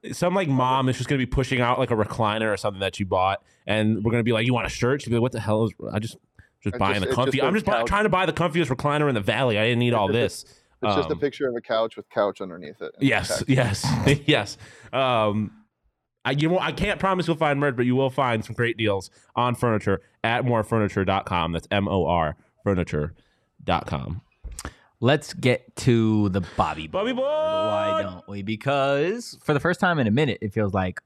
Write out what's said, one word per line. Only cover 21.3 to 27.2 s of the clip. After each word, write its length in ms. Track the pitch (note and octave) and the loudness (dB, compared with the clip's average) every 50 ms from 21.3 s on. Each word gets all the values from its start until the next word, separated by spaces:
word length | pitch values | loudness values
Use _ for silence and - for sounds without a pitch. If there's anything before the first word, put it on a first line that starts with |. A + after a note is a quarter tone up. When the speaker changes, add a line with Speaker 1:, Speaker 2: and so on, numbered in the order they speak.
| F#2+ F2 E2 E2+ | -2 0 0 0
Speaker 1:
That's 160 | E2 E2 - - | -2 -6 -4 -2
M 160 | G#2 G2+ G2+ F2+ | 0 0 0 2
O 180 | G2 F#2+ E2 | 0 0 2
R 300 | C#2+ F2 E2+ D#2+ D2+ D#2 _ _ _ _ _ | 2 2 2 0 0 -2 _ _ _ _ _
furniture 500 | _ G2+ G2 F2+ E2 - - D2+ D2 E2 - - _ _ _ _ _ _ _ _ - | _ -2 0 0 -2 -2 -2 -4 -4 -4 -8 -14 _ _ _ _ _ _ _ _ -2
dot 220 | - F2 D#2+ - | -2 -2 -2 -2
com. 340 | - E2 C#2 B1+ - E2+ - _ _ _ _ - - - - - - - _ _ _ _ _ | -4 -6 -6 -6 -8 -10 -10 _ _ _ _ -16 -14 -14 -12 -12 -14 -14 _ _ _ _ _
Speaker 3:
Let's 340 | A2+ B2 D3 D3 - - - | 2 2 2 2 -2 -8 -10
get 400 | - - B2 A#2+ - - - _ | 0 0 0 0 0 -4 -14 _
to 520 | - - C3 A#2+ A#2 A2 A2 A2 G#2+ G#2 G2+ | -2 2 4 4 4 4 4 4 2 2 2
the 140 | F2+ G2 F2 - - | 0 0 -2 -2 -2
Bobby 300 | - F#2+ D#2 D#2 D#2+ D#2+ | -2 -2 -2 -2 -6 -8
Speaker 1:
Bobby 260 | D#2 - F#3 G#3+ B3 | -6 -4 -4 -2 -2
Speaker 3:
Board. 140 | C4 B3 | -2 -2